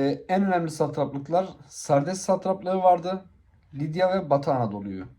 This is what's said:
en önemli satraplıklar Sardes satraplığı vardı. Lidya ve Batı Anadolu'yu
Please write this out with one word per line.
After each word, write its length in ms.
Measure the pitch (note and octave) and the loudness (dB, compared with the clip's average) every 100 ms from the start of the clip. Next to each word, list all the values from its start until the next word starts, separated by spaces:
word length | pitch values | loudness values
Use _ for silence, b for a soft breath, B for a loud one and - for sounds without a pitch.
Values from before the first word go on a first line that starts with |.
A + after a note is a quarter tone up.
| F#3 D#3+ - | 0 -2 0
en 160 | F#3 G3 | 0 2
önemli 260 | F3+ E3 | 0 0
satraplıklar 800 | - D3+ D#3 C#3 C#3 C#3 E3+ F#3+ - - | -2 -2 -2 -4 -6 -2 0 -2 -8 -20
Sardes 540 | - - C#3+ D#3 F#3 | -10 2 2 2 -2
satraplığı 560 | - F#3 F#3+ F#3+ F#3 F#3+ | -2 0 0 -4 -2 4
vardı. 480 | F#3 F3+ E3+ F#3+ - _ _ _ _ | 6 4 2 -6 -8 _ _ _ _
Lidya 420 | C#3 D#3 D#3+ F#3 F#3+ | -8 -4 0 2 2
ve 140 | D#3+ | 2
Batı 220 | C#3 C#3+ | 0 2
Anadolu'yu 540 | C3+ A2+ G2+ G2+ F#2+ - | 0 -2 -4 -8 -10 -12